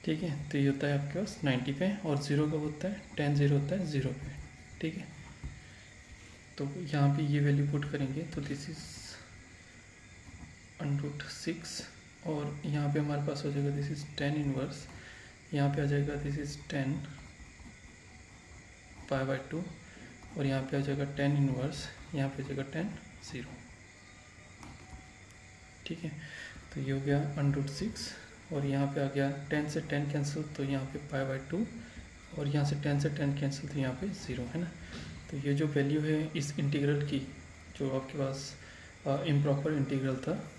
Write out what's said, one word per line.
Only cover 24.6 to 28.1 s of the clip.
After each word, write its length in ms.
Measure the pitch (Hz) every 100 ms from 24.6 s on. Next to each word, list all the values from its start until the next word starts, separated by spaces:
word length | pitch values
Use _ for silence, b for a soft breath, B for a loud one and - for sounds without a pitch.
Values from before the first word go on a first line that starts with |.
| - - - - - - - - - - - - -
ठीक 160 | 170
है, 80 | 165 147 B B B B -
तो 80 | 143
ये 100 | 135
हो 80 | 135
गया 360 | 139 139 147 -
under 300 | 143 139 143
six, 400 | - 214 - -